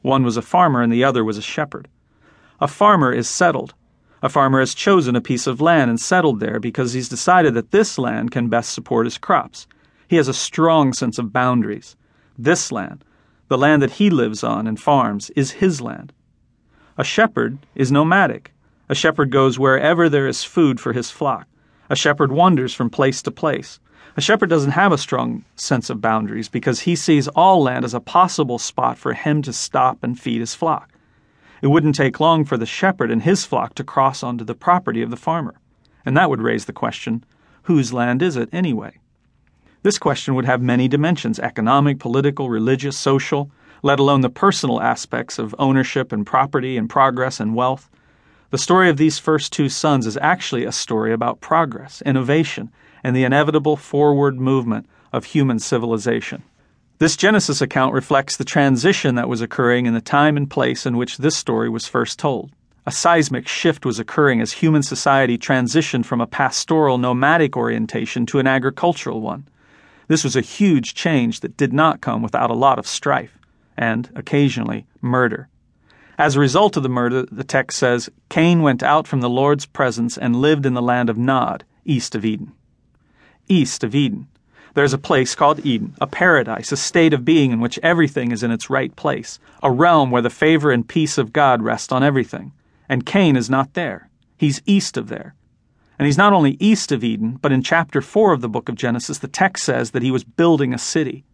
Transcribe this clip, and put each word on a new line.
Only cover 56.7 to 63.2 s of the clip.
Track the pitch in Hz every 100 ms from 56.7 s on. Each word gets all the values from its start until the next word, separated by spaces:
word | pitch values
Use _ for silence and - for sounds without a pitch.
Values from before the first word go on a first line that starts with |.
| _ _ _
This | 160 -
Genesis | 190 214 - 139
account | 127 139 131
reflects | 131 - 139 135 -
the |
transition | 127 165 139 127 147 190 151
that | 123 120
was | 120
occurring | 113 - 123 123 123
in |
the | 113
time | 110 143 151 147
and | 139
place | 143 127 123
in | 131 120
which | 123 -
this | 135 156
story | - 113 117
was | 113 -
first | 123 117 -
told. | 151 123 - _ _ _ -
A |
seismic | - 170 170